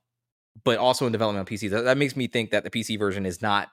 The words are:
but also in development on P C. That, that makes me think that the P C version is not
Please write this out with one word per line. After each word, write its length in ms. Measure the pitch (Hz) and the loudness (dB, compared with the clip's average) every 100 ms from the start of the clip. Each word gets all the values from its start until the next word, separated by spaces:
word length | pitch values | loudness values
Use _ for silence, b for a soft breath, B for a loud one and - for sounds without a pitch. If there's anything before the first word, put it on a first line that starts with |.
| _ _ _ _ _ - | _ _ _ _ _ -2
but 140 | 127 113 | 0 4
also 280 | 127 127 127 | 4 2 0
in 40 | |
development 300 | 110 110 101 | 0 0 -2
on 40 | 92 | -6
P 120 | 107 | -6
C. 100 | 104 | -2
That, 120 | 107 123 | 0 2
that 120 | 135 | 2
makes 180 | 139 131 | 2 -2
me 120 | 123 | -2
think 240 | 120 110 | -2 0
that 120 | 104 | -2
the 60 | - | -2
P 140 | 117 | -6
C 120 | 107 107 | -4 -2
version 300 | 101 98 95 | 0 0 -4
is 160 | 87 | -2
not 280 | 107 101 - | 0 0 -2